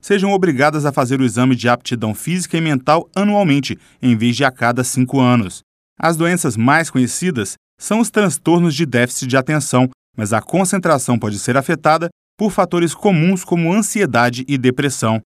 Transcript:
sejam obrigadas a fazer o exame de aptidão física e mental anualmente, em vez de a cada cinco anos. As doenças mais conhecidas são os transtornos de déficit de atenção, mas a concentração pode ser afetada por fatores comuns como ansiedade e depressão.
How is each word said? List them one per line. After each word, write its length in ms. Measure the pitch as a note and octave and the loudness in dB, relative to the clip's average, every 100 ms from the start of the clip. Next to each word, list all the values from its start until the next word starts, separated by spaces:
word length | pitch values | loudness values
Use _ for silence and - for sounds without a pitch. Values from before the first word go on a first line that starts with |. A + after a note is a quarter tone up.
sejam 300 | - G3+ G3 | 0 0 2
obrigadas 560 | G3 F#3 C3 D3 D#3 D3 | 2 2 2 2 2 -2
a 60 | |
fazer 280 | C#3 B2+ C3+ | 0 -2 0
o 40 | |
exame 320 | B2+ G#2+ B2+ B2 | 0 2 0 2
de 120 | A#2 | 0
aptidão 460 | A#2+ - A#2+ A2 | 0 -2 -4 -4
física 420 | G#2 - F3+ F3 E3 | -6 -6 -6 -4 -2
e 40 | |
mental 500 | D#3+ C3+ C3 D#3+ - - | 0 -2 0 0 0 -2
anualmente, 600 | G#3 G#3 F#3 C#3 C3 G#2+ _ _ | 0 2 2 0 -2 -10 _ _
em 140 | B2+ | 0
vez 220 | A2+ A#2 A#2 | 2 0 2
de 80 | |
a 80 | C3+ | 0
cada 320 | C3 A#2+ B2 | 0 -2 0
cinco 340 | B2+ - B2+ C3+ | -2 -2 0 2
anos. 440 | B2+ B2 F#2 - _ _ _ _ | 4 2 0 -10 _ _ _ _
As 180 | E3 E3 | -2 0
doenças 400 | E3+ F3+ D3+ G#2+ | 0 0 -2 0
mais 320 | A#2 D3+ D#3+ | 2 2 0
conhecidas 640 | C3 B2 - F3 B2+ G2 - _ _ | 0 0 -2 -4 -2 -6 -8 _ _
são 180 | - G#3+ | -4 -2
os 120 | A3 | 0
transtornos 680 | A3 G3+ - - E3+ E3+ C3+ | 2 0 0 0 2 2 0
de 100 | D#3+ | 0
déficit 400 | A#2+ B2 - C3 | 0 0 -2 0
de 100 | C3+ | 0
atenção, 540 | C3 D3+ - C3 C3 - _ - | 2 -2 0 0 0 -2 _ -8
mas 160 | G#2 | -2
a 80 | A2 | -2
concentração 760 | - F3 F#3 G3 F3+ C#3+ - A#2+ | 0 -2 0 0 0 0 0 -2
pode 220 | G#2+ G2+ | -2 -6
ser 160 | - B2 | -2 -2
afetada 540 | - E3 D#3 D#3+ E3 _ _ _ | 0 0 2 0 -2 _ _ _
por 140 | G#3+ | -2
fatores 420 | F#3 F3+ F3 E3+ | 0 0 0 0
comuns 480 | - G#3 F3 E3+ F#3+ | 0 0 2 2 0
como 300 | - F3 E3 | -2 -2 0
ansiedade 720 | G3 G#3+ G#3+ F#3 A#2 A#2+ A#2+ C3 | 0 -2 -2 0 2 0 -2 -4
e 100 | C#3 | 0
depressão. 640 | B2 B2+ C#3+ C3 A2+ A2+ - | 0 0 -4 -2 -2 -2 -6